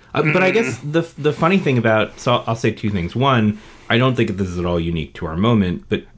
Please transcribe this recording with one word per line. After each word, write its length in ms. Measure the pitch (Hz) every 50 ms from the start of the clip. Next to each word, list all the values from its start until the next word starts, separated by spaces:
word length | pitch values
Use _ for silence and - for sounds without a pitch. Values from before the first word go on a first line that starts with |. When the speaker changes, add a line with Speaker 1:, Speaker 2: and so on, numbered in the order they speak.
| - - -
Speaker 1:
Uh, 80 | 135 151 156
but 100 | 151 185
I 80 | 185 185
guess 280 | 180 220 226 - - -
Speaker 2:
Mm. 140 | - 147
Speaker 1:
the, 300 | 151 170 165 - - -
the 100 | 139 151
funny 260 | 143 - 190 175 196 190
thing 200 | 185 151 131 120
about, 400 | 110 113 110 110 104 - - -
so 140 | - 131
I'll, 120 | 120 117 - 117
I'll 80 | 117
say 140 | - - 110
two 200 | 98 - - 104
things. 240 | 101 92 85 85 -
One, 440 | 117 - 139 131 117 107 107 104 - - - - - - -
I 80 | 113 117
don't 160 | 127 131 123
think 120 | 120 113 110
that 80 | 95
this 120 | 95 98 90
is 100 | 87 90
at 60 | 87
all 160 | 87 87 85
unique 340 | 82 85 85 82 73 - -
to 120 | - 85
our 100 | 78 80
moment, 480 | 85 104 120 120 107 95 90 85 - - -
but, 160 | 107 90 - - -